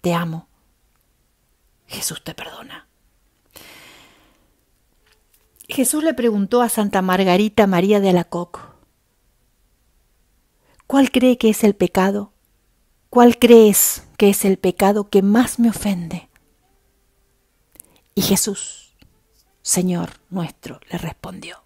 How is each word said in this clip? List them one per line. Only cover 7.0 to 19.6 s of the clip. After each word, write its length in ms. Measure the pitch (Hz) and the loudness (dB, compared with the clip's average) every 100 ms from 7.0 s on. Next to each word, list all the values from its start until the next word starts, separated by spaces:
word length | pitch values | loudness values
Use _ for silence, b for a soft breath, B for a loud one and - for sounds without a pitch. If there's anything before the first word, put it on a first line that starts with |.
Margarita 640 | 185 185 190 180 214 - 196 | -2 0 2 2 0 2 2
María 320 | 180 190 208 | 2 2 2
de 100 | 196 | 2
Alacoque, 500 | 180 165 170 175 - - _ _ _ _ _ _ _ _ _ _ _ _ _ _ _ _ _ _ _ _ _ _ | 0 -2 -10 -10 -16 -20 _ _ _ _ _ _ _ _ _ _ _ _ _ _ _ _ _ _ _ _ _ _
"¿Cuál 240 | 269 262 | 0 2
cree 280 | 247 254 247 | 2 2 2
que 120 | 220 | 0
es 140 | 208 | 2
el 100 | 208 | 0
pecado? 580 | 202 180 - 185 202 202 _ _ _ _ _ _ _ _ | 0 -2 0 -2 -2 -10 _ _ _ _ _ _ _ _
¿Cuál 300 | 247 240 233 | 4 4 6
crees 640 | 233 233 214 196 - - - - | 8 8 8 4 -2 -4 -16 0
que 120 | 202 | 2
es 160 | 196 196 | 2 -2
el 120 | 190 | 0
pecado 520 | 185 - 196 208 202 | -2 0 0 0 0
que 120 | 196 | 2
más 360 | 196 220 247 - | 4 2 0 0
me 120 | 233 | 0
ofende?". 600 | 202 208 185 170 170 - _ _ _ _ _ _ _ _ _ _ _ _ _ _ _ b b _ | 0 -6 -6 -8 -12 -14 _ _ _ _ _ _ _ _ _ _ _ _ _ _ _ b b _
Y 80 | - | -6
Jesús, 720 | 180 196 - 196 - - _ _ _ _ _ _ _ _ | -2 -2 -4 -8 -14 -20 _ _ _ _ _ _ _ _